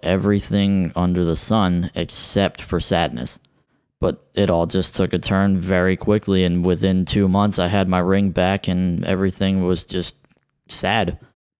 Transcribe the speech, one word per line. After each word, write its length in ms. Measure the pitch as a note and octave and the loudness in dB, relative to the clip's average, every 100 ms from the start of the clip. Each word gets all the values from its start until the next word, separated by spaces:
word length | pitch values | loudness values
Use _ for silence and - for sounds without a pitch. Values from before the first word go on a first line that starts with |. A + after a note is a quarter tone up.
everything 880 | - F#2+ G2+ G2+ - G2+ G2 G2 E2+ E2+ | -2 0 2 0 0 0 2 2 0 0
under 280 | F2+ F2+ | 0 0
the 120 | E2+ D#2+ | 0 -2
sun 540 | - A2 F#2 F2 F2 | 0 0 2 0 -2
except 640 | - E2+ - - G2+ G2 - | -4 -8 -8 -4 -2 -2 -4
for 180 | - F2 | -6 -4
sadness. 580 | - F2 D#2 A#1+ B1+ - _ _ _ _ _ _ | 0 0 0 -4 -10 -14 _ _ _ _ _ _
But 200 | F#2 - _ | -4 -4 _
it 160 | - G2 | -2 2
all 160 | E2+ E2+ | 2 2
just 280 | F#2+ F2+ | 0 -2
took 180 | - F#2 | -2 -2
a 40 | F2+ | -2
turn 400 | - G2 G2 F#2+ | 0 2 2 2
very 380 | F2+ F#2 F#2 F#2 | 0 2 2 0
quickly. 480 | - G#2 - F#2+ | 0 0 2 2
And 200 | F2+ F2 F2+ | 2 2 0
within 380 | F2 F#2+ F#2 F2+ | 2 2 0 0
two 220 | G#2 F#2+ | 2 2
months, 300 | G2 G#2 F#2+ | 2 0 0
I 100 | F2 | 0
had 200 | G2+ F#2 | 0 2
my 120 | F#2 | 2
ring 300 | F2+ G2 G2 | 2 2 2
back 380 | F2 F#2 G2 - | 0 0 0 -2
and 360 | F2+ F#2 E2+ | 0 0 0
everything 600 | E2+ F#2 F#2+ - F#2+ F#2+ | -2 0 -2 0 0 2
was 200 | F2+ E2+ | 0 -2
just 320 | - F#2 E2+ - _ _ _ _ - | -4 -6 -6 -12 _ _ _ _ -14
sad. 500 | - F#2+ A2 F2+ F2+ - _ _ | -6 -2 0 -2 -6 -14 _ _